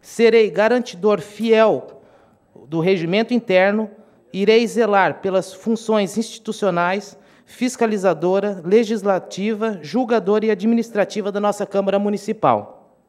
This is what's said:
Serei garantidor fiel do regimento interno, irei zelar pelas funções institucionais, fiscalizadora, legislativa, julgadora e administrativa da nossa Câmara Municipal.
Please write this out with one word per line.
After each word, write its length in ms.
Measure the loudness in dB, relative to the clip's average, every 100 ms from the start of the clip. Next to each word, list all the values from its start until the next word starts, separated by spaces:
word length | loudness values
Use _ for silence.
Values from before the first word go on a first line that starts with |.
Serei 500 | -20 2 4 6 4
garantidor 680 | 2 2 2 -2 -4 0 0
fiel 800 | -2 -6 2 4 4 2 -4 -20 _ _ _ _ _ -20 -8
do 140 | -4
regimento 540 | 0 0 0 -2 0
interno, 560 | -2 2 2 2 0 -4 -10 -20 _ _
irei 340 | -4 2 4 2
zelar 540 | 0 2 4 2 0
pelas 320 | -2 -2 -4
funções 640 | -10 -4 -4 0 0 0 -4
institucionais, 1000 | -8 -10 -12 -4 -2 0 0 -2 -8 -20 _ _
fiscalizadora, 1160 | _ -6 -6 -2 -2 0 0 0 0 0 -2 -6
legislativa, 1120 | 2 2 2 -2 0 -2 -2 -6 -4 -2 -4 -6
julgadora 640 | -6 -4 0 -2 0 0 0
e 40 |
administrativa 840 | 0 0 0 0 -2 -2 -2 -6
da 80 | -2
nossa 240 | -2 -2
Câmara 340 | -4 -2 0 0
Municipal. 960 | 0 -4 -4 0 2 2 -2 -18 _ _